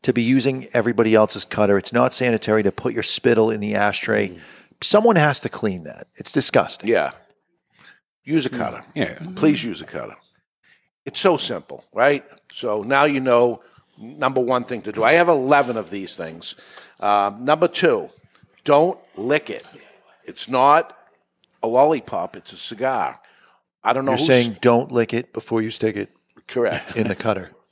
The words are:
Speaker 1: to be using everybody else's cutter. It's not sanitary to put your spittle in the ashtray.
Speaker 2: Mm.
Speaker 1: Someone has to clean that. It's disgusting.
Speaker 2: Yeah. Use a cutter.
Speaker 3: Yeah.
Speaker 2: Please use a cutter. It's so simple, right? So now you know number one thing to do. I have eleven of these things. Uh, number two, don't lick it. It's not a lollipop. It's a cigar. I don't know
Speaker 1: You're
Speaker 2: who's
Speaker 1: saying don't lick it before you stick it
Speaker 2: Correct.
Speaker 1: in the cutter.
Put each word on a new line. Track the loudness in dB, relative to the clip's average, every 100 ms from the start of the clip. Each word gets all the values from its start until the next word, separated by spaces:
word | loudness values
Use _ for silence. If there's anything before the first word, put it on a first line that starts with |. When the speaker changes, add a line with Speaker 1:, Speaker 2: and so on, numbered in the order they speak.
Speaker 1:
to | 0
be | 0
using | 2 2 0 -4 -4
everybody | -2 0 2 4 6
else's | 4 0 -6
cutter. | 0 2 2
It's | 0
not | 0 2
sanitary | 2 0 0 0 2
to | 0
put | -2 -6
your | -4
spittle | -4 0 2 2 2
in | 0
the | -4 0
ashtray. | -2 -2 -2 -2 -2
Speaker 2:
Mm. | -8 -20 -20 _ _
Speaker 1:
Someone | 2 4 4 4
has | 2 0
to | -6
clean | -6 -6 -6
that. | -12 -18 -20 -10
It's | -4
disgusting. | 0 2 2 2 -4 0
Speaker 2:
Yeah. | 0 0 -6 _ _ _ _ _ _ -20 _ _ _
Use | -2 -2 -2
a |
cutter. | -4 -8 -8 -14
Speaker 3:
Yeah. | -6 -6 -6 -14 0
Speaker 2:
Please | 2 2
use | -4 -10
a | -12
cutter. | -12 -12 -18 _ _ _ _ _ _ _ _ -8
It's | 0
so | 0 0
simple, | -2 -8 -12 -20 _
right? | 0 2 0 -6 -20 _
So | -10 -6 -6
now | 0 2
you | 2 0
know | 2 4 4 0 _ _ _ _
number | -20 -4 -2 -2
one | 0 -2
thing | -4 -10
to | -8
do. | 0
I | 4
have | 4 4
eleven | 2 4 2 2 -4
of | -6
these | -10 -10 -12
things. | -14 -12 -16 -18 -20 -20 -20 _
Uh, | 0 2 0 -2
number | -2 2 0
two, | 2 0 0 -4 _ _ _ _ _
don't | 2 4 4 -2 _ -10
lick | -2 -2 -4
it. | -14 -14 -20 -20 _ _ _ -20
It's | -16 -4
not | 0 4 2 0 -14 _ _ _ _ _ _
a | -2
lollipop. | 2 2 2 -4 -8 -8 -12
It's | -20
a | -16
cigar. | -14 -6 -4 -2 -4 -8 _ _ _ _ _ _
I | -2
don't | 0 0
know |
Speaker 1:
You're | 0
Speaker 2:
who's | 4
Speaker 1:
saying | 4 4 2
don't | 4 4 2
lick | -2 0
it | -4 -6
before | -12 -4 -2
you | -2
stick | -4 -4 -4
it | -10 _ _ _ -10
Speaker 2:
Correct. | -2 -2 -2 -6 -4
Speaker 1:
in | -4
the | -2
cutter. | -2 -4 -6 _ _